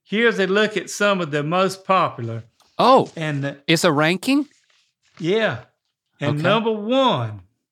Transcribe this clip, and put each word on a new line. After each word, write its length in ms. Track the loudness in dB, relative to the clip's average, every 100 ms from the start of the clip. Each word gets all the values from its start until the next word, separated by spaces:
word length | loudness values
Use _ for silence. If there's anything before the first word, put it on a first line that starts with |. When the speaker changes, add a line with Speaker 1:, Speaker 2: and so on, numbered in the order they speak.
Speaker 1:
Here's 360 | -6 0 2 2
a 80 | 0
look 300 | 2 0 -2
at 120 | -6
some 320 | -2 0 0
of 100 | -2
the 120 | -4
most 420 | -2 0 -2 -2 0
popular." 580 | 0 0 -4 -10 -10 -14 _ _ 0
Speaker 2:
Oh, 320 | 4 4 2 -4
Speaker 1:
And 280 | -6 -4
the 140 | -6 -6 0
Speaker 2:
it's 160 | 2
a 80 | 2
ranking? 560 | 2 2 0 0 0 -2 _ _ _ _ _ _ -8
Speaker 1:
Yeah. 460 | -2 0 -2 -4 -12 _ _ _ _ -6
And 160 | -4 0
Speaker 2:
Okay. 40 |
Speaker 1:
number 280 | 2 2 0
one, 720 | -4 -2 0 2 0 -4 -10 -18 _ _